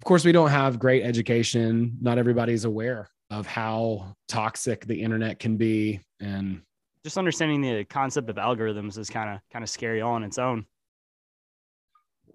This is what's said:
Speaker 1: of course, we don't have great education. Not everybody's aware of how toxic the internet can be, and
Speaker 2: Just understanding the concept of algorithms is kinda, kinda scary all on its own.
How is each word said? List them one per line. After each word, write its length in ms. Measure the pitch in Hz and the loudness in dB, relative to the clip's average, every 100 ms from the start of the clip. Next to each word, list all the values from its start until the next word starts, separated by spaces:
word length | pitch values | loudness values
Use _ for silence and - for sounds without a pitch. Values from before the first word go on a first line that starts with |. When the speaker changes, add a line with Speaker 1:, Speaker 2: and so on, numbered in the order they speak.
Speaker 1:
of 40 | |
course, 200 | - 180 | 4 6
we 80 | 170 | 8
don't 180 | 170 151 | 8 6
have 280 | 143 135 120 | 4 2 2
great 240 | 127 131 | 4 4
education. 920 | 117 117 113 117 117 117 113 113 120 120 | 2 0 2 2 2 2 2 2 0 0
Not 180 | 120 120 | 0 2
everybody's 460 | 120 120 117 113 | 4 2 2 0
aware 440 | 113 107 117 117 101 _ _ | -2 -2 -4 -6 -10 _ _
of 160 | 208 196 | -10 -6
how 680 | 117 110 110 113 104 95 - - | -4 -2 0 -2 -2 -8 -16 -6
toxic 560 | 110 107 - 127 107 104 | -2 -2 -2 -4 -4 -4
the 160 | 104 | -4
internet 360 | 113 110 110 - | -2 -2 -2 -4
can 180 | 117 110 | -2 0
be, 440 | 113 110 107 98 - _ | 2 2 0 -4 -10 _
and 420 | 101 98 98 92 - _ _ _ | -8 -6 -6 -8 -12 _ _ _
Speaker 2:
Just 120 | 156 190 | -8 -2
understanding 420 | 180 156 156 147 | -2 0 0 0
the 240 | 131 110 | 0 -2
concept 440 | 101 143 135 147 113 | -4 -4 -2 -2 -4
of 80 | 101 | -4
algorithms 640 | 110 117 110 104 101 104 | -2 0 -2 -4 -8 -10
is 100 | 104 | -10
kinda, 340 | 117 107 101 - | -8 -8 -10 -12
kinda 160 | 117 110 | -12 -10
scary 340 | - 117 110 | -6 -4 -2
all 140 | 117 | -2
on 80 | 117 | -2
its 140 | 104 123 | -4 -4
own. 280 | 127 113 - _ _ _ _ _ _ _ _ _ _ _ _ _ _ _ _ | -2 -2 -8 _ _ _ _ _ _ _ _ _ _ _ _ _ _ _ _